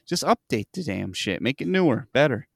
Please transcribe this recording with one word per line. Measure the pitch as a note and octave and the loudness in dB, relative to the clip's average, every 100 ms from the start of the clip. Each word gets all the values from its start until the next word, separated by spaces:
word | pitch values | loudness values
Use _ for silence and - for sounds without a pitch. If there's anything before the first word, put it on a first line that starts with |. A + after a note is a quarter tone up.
| - | -8
Just | F3 | -2
update | D#3 A#3 - A2 G#2 | 0 0 0 -4 -4
the | F#3 | -8
damn | D#3 F#2+ G2 | -6 -4 -6
shit. | F2+ G#2 F2+ | -6 -4 -2
Make | A#2+ - | -2 -2
it | - | 0
newer, | F#3+ E3+ A2+ - | 2 4 2 0
better. | C3 D3+ A#2+ - | 2 2 0 -8